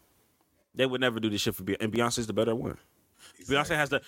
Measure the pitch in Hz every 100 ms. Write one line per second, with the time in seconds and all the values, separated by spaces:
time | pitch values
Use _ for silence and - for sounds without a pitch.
0 | _ _ _ _ _ _ _ 123 131 127
1 | 127 113 110 104 113 - 95 95 110 113
2 | 117 123 113 104 113 113 107 - _ _
3 | _ _ - - - 139 147 156 143 139